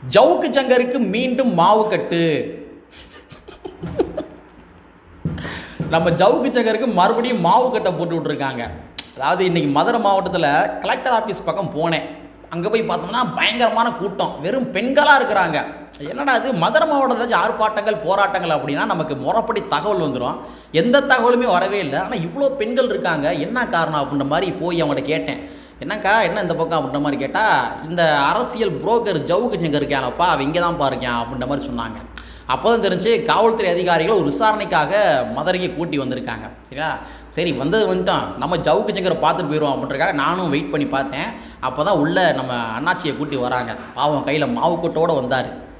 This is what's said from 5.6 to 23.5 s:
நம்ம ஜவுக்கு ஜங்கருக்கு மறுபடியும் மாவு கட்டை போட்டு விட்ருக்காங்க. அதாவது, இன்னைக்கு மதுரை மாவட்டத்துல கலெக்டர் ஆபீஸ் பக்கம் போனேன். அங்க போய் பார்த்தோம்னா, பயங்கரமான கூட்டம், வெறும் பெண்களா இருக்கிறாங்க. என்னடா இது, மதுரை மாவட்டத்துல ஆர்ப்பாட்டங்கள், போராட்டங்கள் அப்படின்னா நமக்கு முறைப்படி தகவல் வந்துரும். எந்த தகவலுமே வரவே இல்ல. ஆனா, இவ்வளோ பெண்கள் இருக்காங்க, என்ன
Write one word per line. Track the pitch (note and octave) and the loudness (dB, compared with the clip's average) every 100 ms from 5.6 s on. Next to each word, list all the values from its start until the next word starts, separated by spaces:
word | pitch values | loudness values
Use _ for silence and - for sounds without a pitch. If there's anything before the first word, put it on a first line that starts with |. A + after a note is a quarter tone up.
| - - D#3 | -12 -10 -2
நம்ம | D#3+ F3 | 0 0
ஜவுக்கு | E3 F#3+ D#4 C4 B3+ | 4 4 4 2 0
ஜங்கருக்கு | A3 G#3+ B3 | 2 0 0
மறுபடியும் | F#3+ F#3+ A3+ A#3+ A3+ | 2 2 2 0 0
மாவு | E3+ G#3+ B3+ | 4 4 4
கட்டை | A3+ G3 | 0 -2
போட்டு | D#3 E3+ E3+ | -2 -2 -2
விட்ருக்காங்க. | D3 D3 C#3 B2 A#2 E2+ - - - - | -2 -2 -4 -4 -8 -10 -14 -14 -14 -4
அதாவது, | C#3 F3+ F#3 | 0 2 2
இன்னைக்கு | E3+ D3 | 2 2
மதுரை | C#3 F#3 A#3 | 2 2 2
மாவட்டத்துல | G3+ G3 F#3 F3+ D3+ D3 G#3 - | 2 2 2 0 2 4 2 -2
கலெக்டர் | F#3 C4 C4 | -2 -2 2
ஆபீஸ் | A#3 A3 F#3 | 0 0 -6
பக்கம் | - F3 F3 C#3+ | -4 -4 -4 -2
போனேன். | E3+ D#3+ - - - - - | -2 -2 -4 -12 -18 -20 -12
அங்க | E3+ F3+ | -6 -2
போய் | A3+ - | -2 0
பார்த்தோம்னா, | E3+ E3+ A#3 A#3+ - | -4 -4 -2 -2 0
பயங்கரமான | F3 A#3 A#3 A3 A#3 | -2 2 2 2 -2
கூட்டம், | A#3 G3 F#3 E3 - | -2 -6 -4 -4 -4
வெறும் | D#3 C4 A#3 | -4 -4 -2
பெண்களா | F#3 A#3+ C#4 D4 C#4 | -4 0 2 6 6
இருக்கிறாங்க. | - G3+ F3 D3 - - - - D3 | 4 2 2 0 -4 -10 -16 -12 -10
என்னடா | A#3 C#4+ A#3+ | -4 0 0
இது, | B3+ | 0
மதுரை | G#3 E3+ D4+ D#4+ | 0 2 2 2
மாவட்டத்துல | C#4+ C4+ A3 A#3+ G3+ | 2 2 0 2 2
ஆர்ப்பாட்டங்கள், | A3 A3+ G#3+ G#3 G#3 G#3 D#3 | 0 0 0 0 -2 -2 0
போராட்டங்கள் | G3 G3 G3 F3 D3+ | 2 2 2 0 0
அப்படின்னா | C#3 D3 G#3+ | 0 -2 -2
நமக்கு | F#3 D3 C#3 | -2 -2 -4
முறைப்படி | C#3+ G3+ A3 A3+ - | 0 0 0 -4 -2
தகவல் | D3 F3+ G3 D#3 | -2 0 0 0
வந்துரும். | B2 B2+ C3+ - - - | -2 -4 -6 -12 -18 -4
எந்த | D#3 G#3+ C#4 | 0 4 4
தகவலுமே | C4+ B3+ A#3 B3 A#3+ | 4 4 4 4 4
வரவே | F3+ F#3+ G3+ | 2 2 -2
இல்ல. | D#3+ C#3+ | -2 -4
ஆனா, | F#3+ G3 | -4 -4
இவ்வளோ | E3+ C#4 C#4 | -6 0 -2
பெண்கள் | - G#3+ B3 B3 | 0 -2 0 0
இருக்காங்க, | F#3 F3+ D#3+ C#3+ | 0 -2 0 0
என்ன | E3+ D#3 | -2 -2